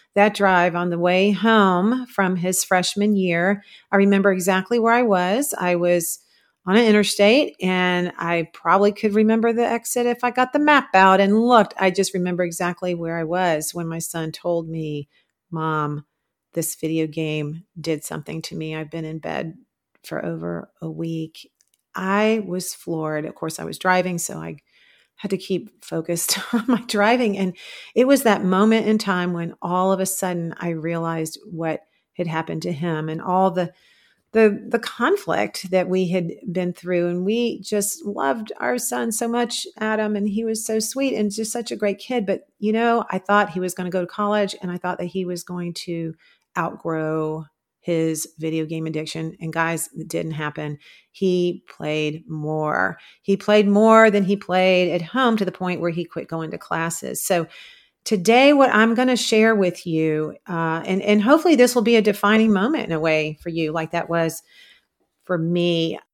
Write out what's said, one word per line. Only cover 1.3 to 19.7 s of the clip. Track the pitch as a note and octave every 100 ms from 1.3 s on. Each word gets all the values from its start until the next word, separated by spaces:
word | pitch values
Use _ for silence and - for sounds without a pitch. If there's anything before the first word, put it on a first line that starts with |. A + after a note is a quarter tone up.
home | F#3+ G#3+ A3+ G3 F3+ G3+ B3+ B3
from | - F#3+
his | F#3 F3+ F#3
freshman | - F#3 F3+ - G#3
year. | G3+ F#3 E3+ F3+ G3+ - - _
I | G3
remember | G3 G3 G3
exactly | F#3 F3+ F#3 F#3+ A#3+
where | A3+
I | A#3
was. | B3 F#3+ F3+ G#3+ D4 -
I | F3+ F3
was | F3 F3 E3+ - _ _ _ _ F3+
on |
an | G3+
interstate, | A#3 G#3+ G3+ - G3+ G#3 F#3+ -
and | F#3 F#3 F3+ F3+ F3+ -
I | E3+ E3+ E3
probably | - E3+ F#3 G3+
could | G3+ A3
remember | G3+ G#3+ A3+ A3+
the | A3+
exit | A#3+ A#3 - B3 A#3+
if | A#3+
I | B3
got | B3 B3+
the | D4
map | D4 C#4+ C4+
out | F#3+ F#3+ F#3+
and | G3 G#3+
looked. | A#3+ A#3+ G3+ -
I | F#3+
just | F#3 F#3+
remember | F#3 F3+ F3
exactly | F3 E3 F3+ F3 F3+ F3
where | E3 E3
I |
was | D#3+ F3 F3+ D#3 D#3
when | F3 E3
my | E3
son | D#3+ E3+ D#3+
told | D#3 F3 E3+ E3
me, | E3 D#3 D3 C#3+ _ _ _ _
"Mom, | D#3+ D#3+ D#3 D3 D3 - _ _ _ _
this | - D#3+
video | - D#3+ D#3+ D#3
game | D3+ D#3+ D#3 D3 D#3+ - -
did | D#3+ D3+
something | - D#3 D3+ D#3+
to | - D#3+
me. | D#3
I've | D#3 D#3
been | E3+
in | D#3 D#3+
bed | D#3+ D#3 E3 D#3+ _